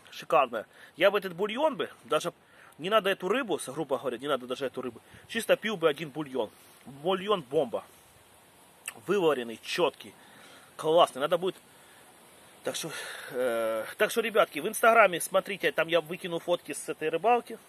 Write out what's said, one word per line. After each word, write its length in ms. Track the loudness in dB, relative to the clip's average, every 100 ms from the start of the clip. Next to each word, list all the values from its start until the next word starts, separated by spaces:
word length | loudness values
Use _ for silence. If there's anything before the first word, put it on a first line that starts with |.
| -20
шикарная. 540 | -16 2 2 2 -2 -8 -16 -12 2
Я 160 | 2
бы 60 | 2
этот 180 | -2 -4
бульон 400 | -4 0 -2 -2
бы, 140 | -6 -10 -4
даже 280 | -2 -2 -10 _ -20 -20 -10
не 120 | 0
надо 200 | 2 2
эту 180 | -2 -2
рыбу, 320 | -2 -2 -4
с-, 120 | -4
грубо 260 | -8 -4 -2
говоря, 200 | -2 -4
не 100 | -2
надо 180 | -4 -4
даже 200 | -6 -6
эту 160 | -6
рыбу. 200 | -10 -12 -18 -20 -10
Чисто 280 | -4 2 2
пил 200 | 0 0
бы 140 | 0
один 200 | 0 -6
бульон. 400 | -8 -6 -4 -4 -8 -20 -20 -20
Бульон 560 | -6 -2 0 0 -2
бомба. 420 | 0 -2 0 -4 -8 -20 -20 -20 _ _ _ _ -20 _ -18 -10 -4
Вываренный, 520 | 2 2 2 -2 -10
чёткий, 520 | -6 0 0 0 -14 -20 -20 -20 -20 -20 -20 -6
классный. 440 | 4 6 6 4
Надо 180 | 0 0
будет. 180 | 0 -6 -12 -20 -20 -20 -20 -20 -20 -20 -20 -12
Так 120 | -8 -6
что, 160 | -8 -10 -12 -12 -8
э, 540 | -2 0 0 0 -2 -4 -2
так 140 | 0
что, 100 | 0
ребятки, 380 | 2 2 2 0
в 80 | -6
Инстаграме 540 | 2 6 8 6 4
смотрите, 500 | -2 -2 0 -2 0
там 160 | 0 2
я 140 | 0
выкину 380 | 0 -8 -6 -6
фотки 340 | -2 -2 -4
с 160 | -10 -8
этой 200 | -4 -2
рыбалки. 480 | 0 2 2 0 -12